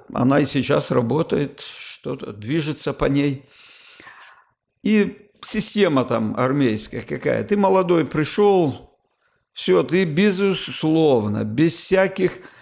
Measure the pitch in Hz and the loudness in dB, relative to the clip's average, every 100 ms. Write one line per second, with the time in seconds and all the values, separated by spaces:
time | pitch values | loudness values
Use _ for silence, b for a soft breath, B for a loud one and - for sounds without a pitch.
0 | - - 123 139 147 143 123 147 143 127 | -10 -2 2 2 2 -2 0 0 2 0
1 | 117 139 165 - 139 - - - - - | 0 -2 0 -2 -2 -6 -16 -16 -16 -14
2 | - 139 - 104 107 160 147 143 - 139 | -10 -10 -10 -12 -4 -4 -2 -4 -6 -4
3 | 139 139 143 139 - B B B B B | -2 0 0 -4 -10 B B B B B
4 | B B B B B _ _ _ 196 214 | B B B B B _ _ _ 2 2
5 | 202 - - _ - 220 - 208 185 139 | 2 -2 -20 _ -6 -2 -2 2 2 2
6 | 120 113 110 107 127 143 131 107 - - | 0 0 -2 -2 0 2 0 0 -6 -10
7 | - 139 143 117 110 208 196 190 175 170 | -8 -6 -2 -2 0 2 4 2 2 2
8 | 143 170 151 - 208 190 160 107 - _ | 2 -2 -4 2 4 4 2 -2 -14 _
9 | _ _ _ _ _ - - 180 135 175 | _ _ _ _ _ -10 0 2 2 0
10 | 180 147 208 185 196 180 - 127 156 160 | 0 2 2 2 0 0 -4 -4 0 2
11 | 156 127 104 107 107 113 165 160 - 190 | 4 4 2 -2 -4 0 0 0 0 2
12 | 190 190 180 - B B | 2 0 -2 -2 B B